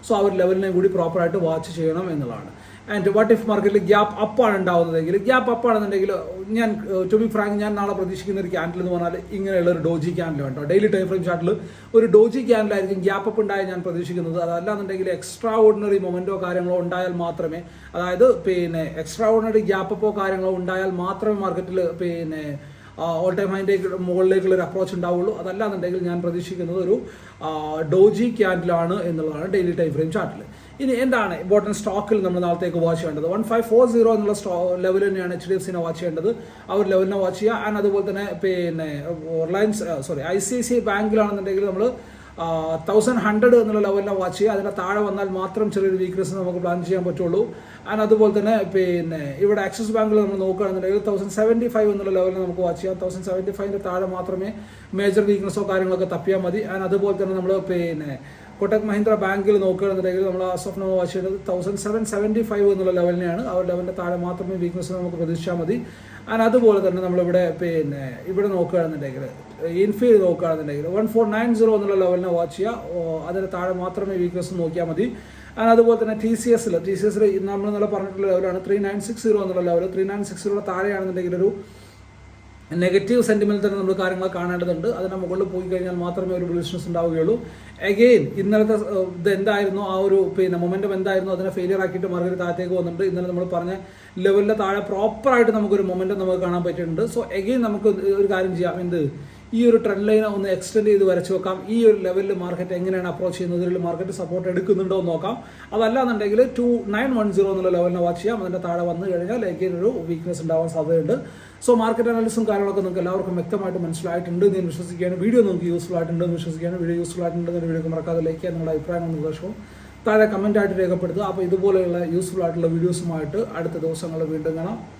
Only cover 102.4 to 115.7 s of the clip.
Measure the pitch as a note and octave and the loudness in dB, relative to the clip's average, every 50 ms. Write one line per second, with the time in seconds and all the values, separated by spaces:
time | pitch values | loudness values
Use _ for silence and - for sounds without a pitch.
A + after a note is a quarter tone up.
102.4 | F3 F3+ F3 F3 F3+ F3+ F#3 F3 F3+ F#3+ F#3 F#3 F3+ F3+ E3+ - F#3 F3+ F3 - | -4 -6 -4 -6 -4 -4 -4 -4 -2 -2 -2 -2 -2 -4 -4 -4 -4 -4 -4 -4
103.4 | F#3 F3 F3 F3 F3+ F3+ F3+ F3+ E3+ E3+ E3 - F#3+ F3+ F#3+ - F#3 D#3 F3 F#3 | -4 -2 -2 -2 -2 -2 -2 -2 -2 -4 -4 -4 -6 -8 -6 -8 -6 -4 -4 -4
104.4 | F3 F#3 F3+ F#3 F#3 - G3+ F#3 F#3+ F#3 F#3+ F#3+ F3 E3+ E3 D#3 D#3+ G3+ B3 C4 | -2 -2 -2 -2 2 2 0 0 2 0 0 0 0 -2 -2 -2 -4 -4 -6 -6
105.4 | - - - - - - - G#3+ A3+ A3 A#3 C4+ C4 A#3+ A#3 G#3 G#3+ G3+ G#3 A3+ | -10 -16 -18 -20 -16 -6 0 0 2 2 2 2 2 0 0 -2 -2 0 4 4
106.4 | B3+ B3 B3 - A#3+ A#3+ A#3+ A3+ F#3+ G3+ G3+ G#3+ B3+ C4+ B3+ A3+ G#3+ G#3 F3+ F#3 | 2 2 2 0 2 2 2 0 0 -2 -2 0 0 0 2 2 0 2 2 2
107.4 | G3 G3 F#3+ F#3+ F#3 F#3 F3 E3+ F3 F3+ F3 F3+ F3 E3+ E3 - - G#3+ A#3 G#3+ | 2 2 2 0 2 2 2 2 2 2 2 2 0 0 0 0 -2 -2 -2 -2
108.4 | F#3 F3+ F3+ F3+ F3+ F3 E3+ F3 F3 F3 E3+ E3+ F#3+ G3 F3+ F3 F3 F#3 A#3 B3 | -4 -4 -6 -4 -4 -4 -2 -2 -2 -2 -2 -4 -4 -2 -2 -2 -2 -2 -4 -2
109.4 | G#3+ F3+ E3+ D#3 F#3+ F3+ F3 E3+ F#3 A3 C4 G3 D#3+ E3 E3+ D#3+ - F3 E3+ C#3+ | -2 -4 -4 -2 -2 -2 -2 0 0 0 0 -2 -4 -6 -6 -6 -4 -6 -6 -6
110.4 | D#3+ E3 E3 D#3+ E3 E3 - E3 D3+ D#3 E3 E3 D#3 D#3+ A3+ C#4 - - - - | -2 0 0 0 0 0 -2 -2 0 2 2 2 2 2 -2 -2 -2 -10 -16 -20
111.4 | - - - - - - B3 A3+ A3 A3+ A3 A#3 A3+ A#3 A#3 A3+ A3+ A3 G#3+ A#3 | -20 -20 -20 -4 2 2 4 4 4 0 0 0 0 0 0 0 0 0 0 0
112.4 | A3 G#3 G#3 G3+ G3+ G3 F#3 G3 F#3 F3+ F3+ F#3 F3 F3+ F#3 F#3+ F3+ F3 F3+ F3 | 0 2 2 0 0 0 0 0 -2 -2 -2 -2 -2 -2 -2 -2 -4 -2 -4 -4
113.4 | D#3+ - A3 G3 G3 F3+ F3 F#3 E3+ E3 D#3+ - - F3 E3+ F3 - E3+ E3+ F3 | -4 -2 -4 -4 -4 -4 -4 -4 -4 -4 -6 -6 -6 -4 -4 -4 -4 -4 -2 2
114.4 | G3 G3+ F#3+ F#3+ F3 E3 C#3+ - - - - - F3+ F3+ F3+ E3 F#3 A3 A#3 B3 | 2 2 2 2 -2 -4 -4 -6 -10 -10 -6 -4 -4 -2 -2 0 0 2 4 4
115.4 | A3 G3 F3+ E3+ E3 F3 | 4 4 2 0 -2 -2